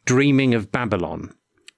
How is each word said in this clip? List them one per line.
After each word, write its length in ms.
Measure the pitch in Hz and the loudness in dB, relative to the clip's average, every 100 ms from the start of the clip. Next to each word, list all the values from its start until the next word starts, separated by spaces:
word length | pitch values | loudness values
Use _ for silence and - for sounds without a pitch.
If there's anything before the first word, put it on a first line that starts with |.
| - | -2
Dreaming 480 | 127 143 135 131 | 2 4 4 2
of 180 | 117 98 | 0 -2
Babylon. 640 | 127 117 98 80 82 - - _ _ - | -4 -2 -2 -4 -8 -12 -18 _ _ -20